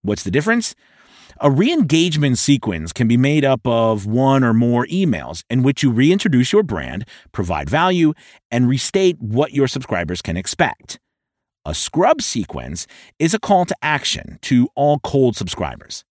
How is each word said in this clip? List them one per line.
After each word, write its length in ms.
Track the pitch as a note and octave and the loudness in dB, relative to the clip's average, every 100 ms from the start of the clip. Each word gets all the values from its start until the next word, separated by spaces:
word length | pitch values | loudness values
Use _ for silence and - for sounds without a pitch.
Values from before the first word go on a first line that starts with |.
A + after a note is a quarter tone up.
What's 220 | - G#2 | -4 -4
the 80 | - | -2
difference? 440 | A2 E3 A#3 A3 - _ _ _ - - - | -2 0 -2 -2 -10 _ _ _ -20 -20 -2
A 120 | D3 | 0
re-engagement 880 | C#3 A3+ E4+ F3 D#3+ F3 D3+ C#3+ B2 | 2 2 2 2 2 2 0 0 0
sequence 560 | - C#3 - E2+ E2 | 2 2 0 -6 -8
can 120 | - A2+ | -2 2
be 120 | A#2+ | 2
made 260 | C3+ D3+ | 2 4
up 160 | C#3 B2+ B2+ | 4 2 0
of 400 | A#2 A2+ G#2+ G2+ | 0 2 0 -2
one 360 | A2+ C3+ C3+ | 0 4 4
or 120 | B2 | 4
more 320 | A2+ A#2+ A#2+ A#2+ | 4 2 2 0
emails 580 | F3 F#3 G2 B1+ E2 - | 0 0 -2 -6 -12 -4
in 120 | C3 | 0
which 200 | B2+ C#3 | 0 2
you 80 | C#3 | 0
reintroduce 600 | A2+ C#3 F#3+ G#3+ B2+ B2+ | 4 2 2 2 2 4
your 120 | G3+ | 2
brand, 440 | F#3 F#2+ B1+ D#2 A#2 - _ | 0 -4 -6 -10 -12 -18 _
provide 380 | - F2 D#2+ C#2+ | -6 -4 -4 -2
value, 460 | C#3+ F3+ F#3 D#3+ D3+ - - _ | 0 2 2 2 0 -12 -20 _
and 160 | A#2+ B2 | 0 2
restate 540 | C3 - F#3+ F#3+ E3+ | 0 0 2 2 0
what 320 | A2 A2 C#3+ | -4 -2 0
your 160 | C#3 C3 | 0 0
subscribers 540 | - B2+ F#2 D#2+ F2+ | -2 -6 -6 -4 -6
can 160 | - E2+ | -4 -6
expect. 600 | F#2 - D#3 - - - _ _ _ _ _ _ D2 | -4 -2 -2 -2 -16 -18 _ _ _ _ _ _ -8
A 80 | |
scrub 480 | D2+ - D3+ G#3 D#4 | -6 -4 0 2 0
sequence 640 | - - F#2 C#2+ B1 D2+ - - - _ | -2 -4 -6 -10 -10 -10 -10 -16 -20 _
is 160 | E3 | -2
a 40 | G#3+ | -2
call 280 | - G3 F3 | 0 0 2
to 100 | - | -4
action 560 | D3+ D3 - - - - | -2 -2 -4 -8 -10 -16
to 280 | - B2 B2 | 0 2 2
all 240 | - C#3+ D3 | 0 0 0
cold 360 | - C#3 B2+ G#2+ | -2 0 0 0
subscribers. 680 | F#2 - D2+ A#1+ - - _ | -8 -6 -8 -8 -16 -16 _